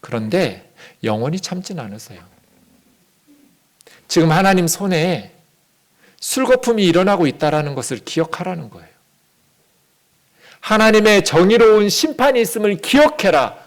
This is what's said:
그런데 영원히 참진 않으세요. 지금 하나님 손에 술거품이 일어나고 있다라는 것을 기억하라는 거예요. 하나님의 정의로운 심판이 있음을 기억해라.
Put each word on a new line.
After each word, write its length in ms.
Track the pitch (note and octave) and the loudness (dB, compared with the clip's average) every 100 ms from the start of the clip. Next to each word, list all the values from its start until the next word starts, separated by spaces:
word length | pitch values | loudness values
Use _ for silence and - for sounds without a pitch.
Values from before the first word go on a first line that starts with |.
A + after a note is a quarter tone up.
그런데 680 | - A#2 G#2+ E3+ D#3 F2+ _ _ - _ | -10 -8 -4 -4 -4 -8 _ _ -20 _
영원히 360 | A2+ G#2+ B2 F3+ | -6 -4 -4 -6
참진 400 | - F#3 F#3 F#3 | -8 -12 -12 -14
않으세요. 420 | A2 G#2 - F#2+ F2+ _ _ _ _ _ _ _ _ _ _ _ _ _ _ _ _ _ _ | -14 -16 -20 -20 -20 _ _ _ _ _ _ _ _ _ _ _ _ _ _ _ _ _ _
지금 240 | - E3 | 0 2
하나님 360 | D#3 F#3+ F#3+ E3+ | 2 2 2 0
손에 680 | - G3+ F3 E3+ D3+ G2 _ _ _ _ _ _ _ _ _ | -4 -2 -2 -2 -4 -8 _ _ _ _ _ _ _ _ _
술거품이 680 | - - C4 B3+ A#3+ A3+ F#3+ | -8 -4 0 0 0 0 2
일어나고 420 | E3 F#3+ G3 D#3 | 2 2 0 0
있다라는 480 | B2+ D3+ D3+ D3 C3+ | -2 -2 -2 -4 -8
것을 220 | B2 A#2+ | -8 -10
기억하라는 680 | - - G3 - F3 F3 B2 | -8 -4 -4 -6 -10 -10 -12
거예요. 180 | F2+ - _ _ _ _ _ _ _ _ _ _ _ _ _ _ _ _ - | -20 -20 _ _ _ _ _ _ _ _ _ _ _ _ _ _ _ _ -20
하나님의 680 | - G#3+ A3 G#3+ G#3+ G#3 - | -4 2 4 4 4 2 2
정의로운 640 | D#3+ F#3 A#3 A3+ G#3+ G#3 | 2 4 6 6 6 2
심판이 500 | - D#4+ C#4+ C4+ B3+ | 0 -4 0 0 2
있음을 360 | A3+ A3+ G#3+ G3+ | -2 -2 -4 -4
기억해라. 800 | - C4+ D4+ D4 G3+ D#3 A#2+ - | 0 4 4 2 0 0 0 -6